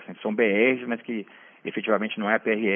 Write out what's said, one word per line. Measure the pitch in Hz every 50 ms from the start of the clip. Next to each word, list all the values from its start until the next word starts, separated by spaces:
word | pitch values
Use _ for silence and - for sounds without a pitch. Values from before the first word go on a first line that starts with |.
assim, | - - 92 -
são | - 107 107
B | 113 117 104 98 107 117 131 127
Rs, | 123 123
mas | 123 117 113
que | - - 117 107 98 - - - - - - _ -
efetivamente | - - 113 98 110 107 95 107 107 - 110
não | 104 104
é | 110
a | 110
P | - 113
R | 110 107 113 98 98